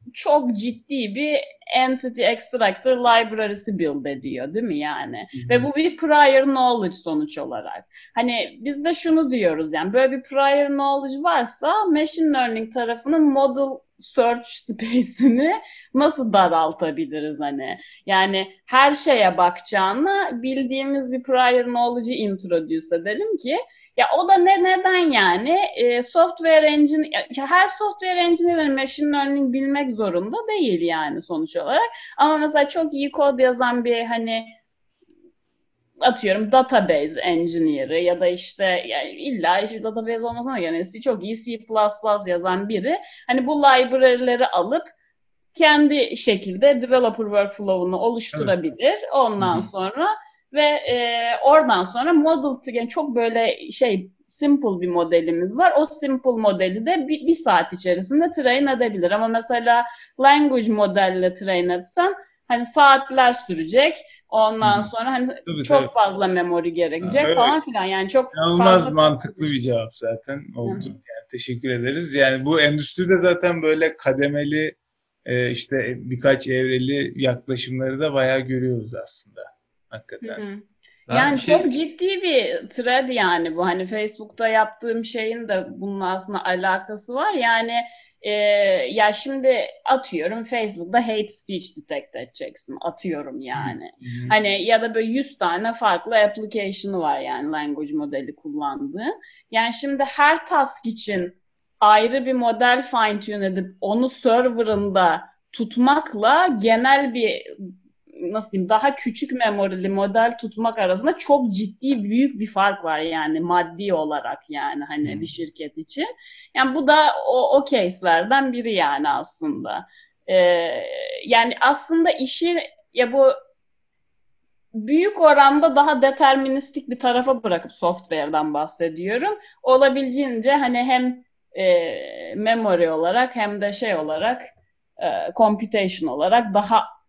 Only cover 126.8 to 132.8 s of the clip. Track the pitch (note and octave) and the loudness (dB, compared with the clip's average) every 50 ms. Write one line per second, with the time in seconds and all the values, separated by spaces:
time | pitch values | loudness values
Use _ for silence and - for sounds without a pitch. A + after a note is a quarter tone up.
126.8 | - - B3 B3 - B3 A#3+ B3 B3+ C4+ C4 A3+ A3+ G#3 F3 E3+ - - - - | -10 -10 -10 -4 -2 0 0 0 2 0 -2 0 0 -2 -2 -2 -4 -8 -12 -4
127.8 | - E3+ F3 F3 - - E3 D#3 C#3+ D3+ D#3+ D#3 D3+ D3+ D3 D3 D#3 D#3 - - | -2 -2 -2 -4 -6 -6 -4 -4 -4 -2 -2 -2 -2 -2 -4 -4 -6 -6 -6 -6
128.8 | E3+ E3 D#3+ E3 F3+ G3 A3 B3+ D#4 G#4 G#4+ G#4 - - _ _ - B3+ B3+ C4 | -6 -6 -4 -6 -6 -4 -4 -2 -2 -4 -6 -6 -12 -20 _ _ 2 2 4 6
129.8 | C#4 C4+ B3+ C#4 C4+ B3+ B3 C#4 C#4+ C4 A#3+ A3 G#3+ C4 C#4 D4 C4+ B3 B3 A#3+ | 6 4 4 2 -4 -4 -2 -2 -2 -2 -2 -2 0 2 2 2 2 0 0 0
130.8 | B3 C4 B3+ B3+ B3+ B3+ B3 B3+ - _ _ _ _ _ - - F#3+ F#3 F3+ F3 | 0 2 2 2 0 0 -4 -6 -12 _ _ _ _ _ -6 -2 2 4 4 4
131.8 | E3+ D#3+ A2 D#2 C#2 C#2+ A1 A#1+ E2+ E2 G#2+ F#3 G#3+ A3 A#3 A#3 A3 G3+ F3+ E3+ | 2 -2 -6 -8 -10 -12 -14 -14 -14 -12 -8 -4 0 0 0 0 2 0 2 2